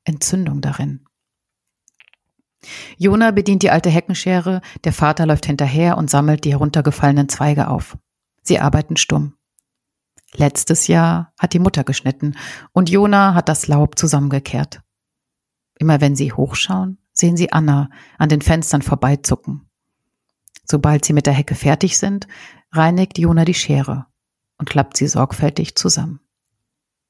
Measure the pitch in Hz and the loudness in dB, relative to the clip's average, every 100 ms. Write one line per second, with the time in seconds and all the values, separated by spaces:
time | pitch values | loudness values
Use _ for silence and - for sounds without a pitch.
0 | - 151 - 190 180 143 143 139 143 139 | -8 -8 -4 -4 -4 -4 -6 -6 -6 -8
1 | _ _ _ _ _ _ _ _ _ _ | _ _ _ _ _ _ _ _ _ _
2 | _ _ _ _ _ _ - - - - | _ _ _ _ _ _ -20 -20 -20 -2
3 | 190 208 226 202 202 196 196 165 175 165 | 0 4 4 2 2 2 2 2 4 2
4 | - 180 185 185 170 185 - - 160 - | 0 -4 -2 0 0 -4 -6 -6 -6 0
5 | 151 156 160 151 - 143 139 143 170 170 | 0 2 2 0 0 -2 0 2 2 0
6 | 151 143 151 151 147 139 147 156 147 - | 0 2 2 2 0 0 0 0 0 2
7 | 143 143 139 - 147 147 - - - - | 2 2 0 -2 0 0 -2 -4 -8 -16
8 | _ _ _ _ - - 143 156 - 160 | _ _ _ _ -2 0 2 0 0 -8
9 | - 147 147 - _ _ _ _ _ _ | -4 -2 -4 -10 _ _ _ _ _ _
10 | _ _ _ - 143 - - 170 - 170 | _ _ _ -2 0 0 -2 -2 2 2
11 | 165 170 170 _ - 175 185 147 131 123 | 2 0 -4 _ -2 0 0 0 -2 -4
12 | 135 135 147 - - - - - 175 190 | -4 -4 -6 -6 -14 -18 -4 0 2 2
13 | 208 202 196 175 165 151 - 147 147 - | 4 4 4 4 0 -2 0 2 2 0
14 | 160 147 139 139 - 123 147 - _ _ | 0 0 0 -2 -4 -6 -6 -10 _ _
15 | _ _ _ _ _ _ _ - 156 147 | _ _ _ _ _ _ _ -2 2 4
16 | 143 143 151 - 127 - - 190 185 190 | 2 0 -4 -2 -4 -2 -4 -2 -4 -8
17 | _ - 170 170 175 160 151 139 143 - | _ 0 2 2 0 0 2 2 -2 -8
18 | - - 156 147 - 160 160 143 - 139 | -16 -4 0 2 2 0 0 -2 -2 0
19 | 127 139 - 127 - 143 - _ _ _ | 0 0 -2 -4 -6 -12 -16 _ _ _
20 | _ _ _ _ _ - - 147 147 147 | _ _ _ _ _ -18 -4 0 2 2
21 | - 151 147 139 147 - 139 151 185 - | 2 0 2 0 -2 -2 0 0 0 0
22 | 202 202 - - - - _ 160 160 175 | -2 -4 -8 -20 -20 -20 _ 0 2 2
23 | 190 - 170 165 165 175 - 139 135 131 | 0 0 2 4 2 0 0 -2 -2 -6
24 | - _ _ _ _ - 151 147 139 - | -10 _ _ _ _ -12 -2 -2 -2 -2
25 | 143 - 131 - 147 151 165 - - - | -2 0 -2 -2 -2 -2 -4 -4 -2 -2
26 | 160 139 _ _ _ _ _ _ _ _ | -4 -12 _ _ _ _ _ _ _ _